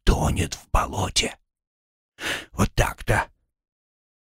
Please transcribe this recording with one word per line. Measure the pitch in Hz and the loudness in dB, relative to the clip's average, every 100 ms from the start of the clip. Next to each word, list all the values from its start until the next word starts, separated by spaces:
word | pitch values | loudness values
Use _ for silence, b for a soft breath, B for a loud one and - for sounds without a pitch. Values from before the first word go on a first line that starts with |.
тонет | - - 73 - - - | 2 2 2 0 -4 -8
в | - | -2
болоте. | - - - - - - - _ _ _ _ _ _ _ - B B B | -2 0 -4 -2 -2 -2 -6 _ _ _ _ _ _ _ -12 B B B
Вот | - 101 | 0 2
так-то. | - - - - 107 - _ _ _ _ _ _ _ _ _ _ | 2 0 -2 -2 -2 -2 _ _ _ _ _ _ _ _ _ _